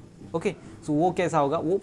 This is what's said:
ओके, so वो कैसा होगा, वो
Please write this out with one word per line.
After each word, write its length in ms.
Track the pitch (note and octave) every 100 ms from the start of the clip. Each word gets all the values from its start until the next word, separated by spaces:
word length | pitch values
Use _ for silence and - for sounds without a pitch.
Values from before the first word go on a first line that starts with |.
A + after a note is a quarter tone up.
| - - -
ओके, 200 | E3 G3 - - -
so 80 | -
वो 200 | D3+ F3
कैसा 280 | F3 E3+ D#3
होगा, 200 | C#3 D#3
वो 180 | D#3 G3